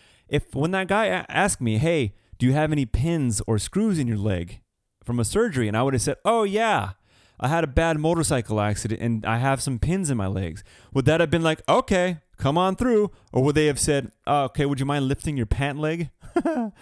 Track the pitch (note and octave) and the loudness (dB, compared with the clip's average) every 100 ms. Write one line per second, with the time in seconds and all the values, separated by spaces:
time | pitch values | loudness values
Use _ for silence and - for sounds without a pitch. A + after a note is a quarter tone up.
0 | _ _ _ D3 - C3 D#3+ F#3+ F#3+ G3+ | _ _ _ -4 -2 -2 -2 -2 0 0
1 | G#3 F#3 - D#3 G3 - A#2 A2 D#3+ E3 | 2 -2 -2 0 0 0 -2 0 2 2
2 | A2 - _ - B2 C#3+ D#3 D3 B2+ - | 0 -6 _ -2 2 2 2 0 0 0
3 | D#3+ E3+ B2+ G#2 A#2 G#2+ - F#3+ A3 E3+ | 0 0 0 -2 -2 -2 -2 0 0 0
4 | B2 G#2+ G#2 F2+ F2 - _ _ _ _ | 0 -2 -2 -2 -4 -12 _ _ _ _
5 | - A#2+ A2+ G3+ A#3 C#3 G#2+ G#2+ C3+ C3 | -6 -2 0 0 0 0 0 0 0 0
6 | C3 - G3 A#3 G3+ G3+ A3+ E3 F#2+ - | -2 -2 0 2 2 0 0 0 -2 -10
7 | _ _ _ - B2 E3 D#3 C#3+ E3 D3+ | _ _ _ -6 -2 0 0 0 0 0
8 | D#3+ E3+ D#3 C3 A2 G#2+ G#2 G#2 G#2+ A2 | 0 0 0 0 0 0 0 -2 -4 -4
9 | A#2 A2 - A#2 C3+ C3+ - A#2+ D3 F#3+ | -2 -2 -2 -2 0 -2 -2 -2 0 0
10 | E3 A#2+ F#2+ F#2+ F2 F2+ - - - - | 0 -2 -2 -2 -6 -8 -16 -20 -6 0
11 | D3+ E3 E3 E3+ E3 D#3 - G3+ B3+ F#3+ | 2 4 2 2 2 0 2 2 2 0
12 | F3+ E3 - - C3+ D#3+ F#3 F#3 B3 A3 | 0 -2 -10 -4 0 2 2 2 2 2
13 | G#3 - _ B2 C#3 D3 D3+ C3 - C#3+ | 2 -4 _ 0 2 4 2 2 0 0
14 | A#2 - - C#3+ C3+ - C#3+ C#3 C3+ C#3+ | -2 -8 -2 0 0 -2 -2 0 0 0
15 | C3+ C#3 C3 C#3+ A2 - C#3 C#3+ D3+ E3+ | 0 -2 -2 -2 -2 -2 -2 -2 -4 -4
16 | D#3+ - - - D4 D#4 A3+ - | -6 -10 -8 -4 -2 -2 -4 -8